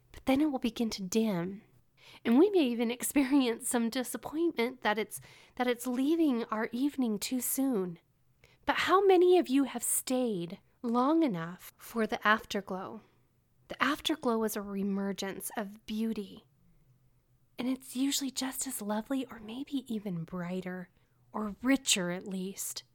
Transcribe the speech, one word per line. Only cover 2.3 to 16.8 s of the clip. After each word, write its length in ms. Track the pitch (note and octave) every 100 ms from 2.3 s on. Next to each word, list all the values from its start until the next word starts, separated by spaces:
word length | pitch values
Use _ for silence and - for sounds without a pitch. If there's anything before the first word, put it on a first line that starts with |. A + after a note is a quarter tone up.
| A#3+
we 100 | G4+
may 100 | F#4+
even 280 | C4 A#3 A#3
<laughs> 0 |
experience 760 | B3 - C#4+ B3+ C#4+ B3 A3+ -
some 220 | A#3+ A3+
disappointment 920 | C4 A#3+ A#3+ - D4+ E4+ C4+ A#3+ C4
that 160 | G#3+ G#3+
it's, 220 | G#3 - - - - -
that 100 | B3
it's 180 | A#3+ B3+
leaving 600 | B3 C#4 E4 D#4 A#3 -
our 240 | A3 A3+
evening 480 | A#3+ C#4+ C#4 A#3+ G3+
too 220 | - B3+
soon. 580 | - - C4+ A3+ F3+ E3+ _ _ _ _ _ _ -
But 120 | C#4
how 280 | - F4+ G4+
many 320 | F4+ F4+ F4+
of 120 | -
you 160 | C4+ B3+
have 180 | A#3+
stayed 760 | - - - B3+ B3 F#3+ E3+ G3 _ _
long 400 | A#3+ A#3+ C4 E4
enough 520 | D4+ E3+ E3 F3+ - -
for 300 | - A3+ G#3+
the 180 | A#3+ G#3
afterglow? 760 | A3 - G#3 - F#3 D3 G#3+ - _ _ _ _ _ -
The 160 | -
afterglow 600 | C4 D4+ - D4+ B3+ A3+ A3
is 100 | A3
a 60 |
reemergence 880 | G3+ G3 G3+ G3 G3 G3 G3 F#3 - -
of 280 | G3 G#3 -
beauty, 600 | G#3+ A3+ G#3+ F#3+ F3+ - _ _ _